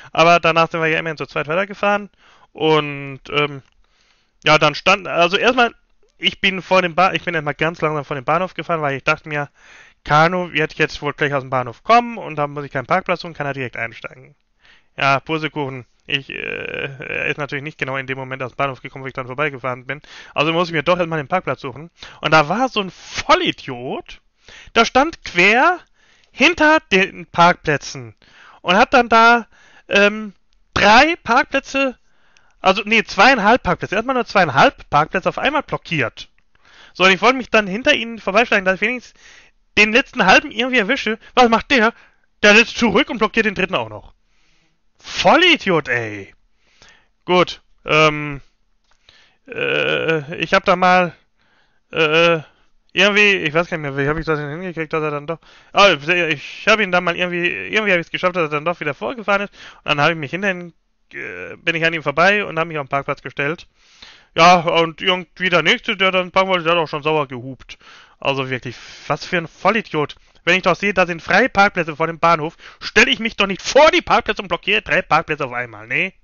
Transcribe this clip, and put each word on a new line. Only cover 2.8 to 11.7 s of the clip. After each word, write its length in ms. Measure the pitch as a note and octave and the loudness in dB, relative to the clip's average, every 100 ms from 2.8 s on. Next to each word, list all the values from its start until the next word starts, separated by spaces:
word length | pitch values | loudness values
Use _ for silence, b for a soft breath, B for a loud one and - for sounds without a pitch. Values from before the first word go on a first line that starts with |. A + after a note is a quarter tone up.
| D3 C#3 C#3 C3+ - | 0 -10 -14 -16 -6
ähm, 320 | C#3+ D3 C#3 _ _ _ _ _ _ _ _ | -4 -4 -6 _ _ _ _ _ _ _ _
ja, 140 | D3+ D3+ | 2 4
dann 180 | D3+ C#3+ | 4 0
stand, 320 | F#3 G3+ E3 | 0 0 0
also 300 | D#3 F3 F#3+ | 0 0 2
erstmal, 360 | A3 C4 A#3 - _ _ _ - | 0 2 0 -2 _ _ _ -6
ich 240 | - - | -6 -2
bin 200 | G3 F#3 | -2 -2
vor 200 | - F#3 | 0 0
dem 140 | F3 D#3 | 2 2
Ba-, 180 | F#3 | 0
ich 100 | E3 | 0
bin 100 | F3+ | -4
erstmal 200 | E3 D3 | -4 -4
ganz 260 | C#3+ D#3+ E3+ | -2 -4 -2
langsam 240 | D#3 D3+ | -4 -4
vor 120 | C#3 C#3+ | -6 -8
dem 100 | B2+ | -2
Bahnhof 300 | E3 F3+ - | -2 -2 -8
gefahren, 260 | D#3 E3 | -6 -2
weil 160 | D3 C3+ | -2 -2
ich 60 | - | -2
dachte 240 | D3+ D#3 | -4 -4
mir, 200 | D3 C#3+ b b b b b | -8 -8 b b b b b
Kanu 480 | - D3 E3 F#3 F3 | 0 4 4 0 -4
wird 220 | D3 D#3 | -2 -2
jetzt 280 | - D#3 - | -2 -4 -2
wohl 120 | C#3+ | -8
gleich 200 | - D3+ | -4 -2
aus 100 | C#3+ | -2
dem 80 | B2+ | -2
Bahnhof 320 | C3 B2 | -4 -4